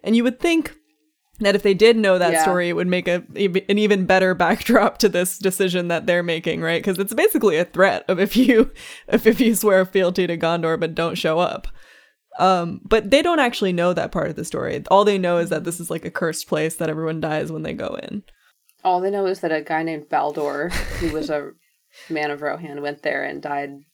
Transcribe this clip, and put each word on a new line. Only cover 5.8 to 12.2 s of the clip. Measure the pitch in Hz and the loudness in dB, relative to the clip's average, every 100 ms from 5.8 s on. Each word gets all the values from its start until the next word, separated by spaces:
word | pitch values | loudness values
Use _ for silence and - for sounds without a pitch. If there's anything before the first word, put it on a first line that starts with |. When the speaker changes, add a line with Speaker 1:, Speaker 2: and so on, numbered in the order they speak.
| 175 | -2
Speaker 1:
that | 165 - | -2 0
they're | 175 | 0
making, | 170 160 165 165 | 0 -4 -4 -4
right? | 165 170 | -2 -2
'Cause | 202 185 | -2 -2
it's | 196 | -2
basically | 226 427 277 208 156 | 2 2 4 2 2
a | 175 | -2
threat | 165 190 113 - | 2 2 2 -2
of | 180 | 0
if | 196 220 | 2 4
you, | 254 226 262 - - | 6 6 4 -2 -20
<laughs> | - - | -20 -2
if, | 233 220 | 2 4
if | 220 | 4
you | 233 | 2
swear | 214 214 190 | 4 4 4
fealty | 185 190 180 180 175 | 4 2 2 0 -2
to | 165 | -2
Gondor | 165 170 160 160 | -2 0 -2 -2
but | 165 156 | -4 -2
don't | 170 | -4
show | 175 165 160 | -2 -2 0
up. | 180 - - - - - _ _ | -2 -4 -10 -12 -20 -20 _ _